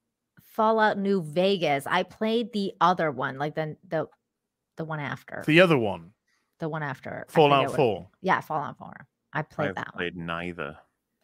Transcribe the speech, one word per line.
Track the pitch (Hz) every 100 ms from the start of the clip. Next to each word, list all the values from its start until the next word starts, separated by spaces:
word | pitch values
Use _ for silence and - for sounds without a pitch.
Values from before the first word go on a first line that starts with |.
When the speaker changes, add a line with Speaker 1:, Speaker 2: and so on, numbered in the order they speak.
| _ _ _ _
Speaker 1:
Fallout | _ - 220 220 214 202
New | 196 196
Vegas. | 156 151 190 196 156 139 135
I | 175
played | - - 220 226 226
the | 214 196 -
other | 170 185 160
one, | 123 135 135
like, | 151
the, | 151 156 - 185
the, | 160 143 _ _ _ _ _ _ -
the |
one | 160 156
after. | 139 131 - - -
Speaker 2:
The | 156
other | 185 143
one? | 107 87 82 _ _ _ _ _
Speaker 1:
The | 165
one | 156
after. | 147 131 - - -
I |
Speaker 2:
Fallout | 175 143 139 131
Speaker 1:
forget |
what | 127
Speaker 2:
four. | 123 90 87 _
Speaker 1:
Yeah, | 185 131
Fallout | - 156 143 -
four. | - - - _ _
I | 143
played | 151 - 147
Speaker 3:
I've | 92
Speaker 1:
that | -
one. | 95
Speaker 3:
played | 87 87
neither. | 82 85 87 85 73 76 _ _ _ _